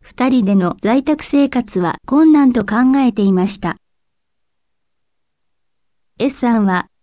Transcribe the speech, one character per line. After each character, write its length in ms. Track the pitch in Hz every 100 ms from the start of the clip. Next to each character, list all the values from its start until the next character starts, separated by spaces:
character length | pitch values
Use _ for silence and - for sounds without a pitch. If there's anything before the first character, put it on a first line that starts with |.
二 280 | - - 254
人 140 | 254 196
で 80 |
の 240 | 202 180 -
在 220 | 202 254
宅 200 | 269 302
生 260 | - 285 277
活 280 | 254 233 185
は 200 | 175 - -
困 260 | 269 320
難 200 | 294 269
と 100 | 240
考 320 | 208 214 254 269
え 140 | 262
て 80 | 220
い 120 | 196
ま 140 | 185 190
し 140 | -
た。 160 | 175 - _ _ _ _ _ _ _ _ _ _ _ _ _ _ _ _ _ _ _ _ _ _ _ -
S 200 | 262 -
さ 200 | 240 233
ん 60 |
は、 220 | 202 180 - _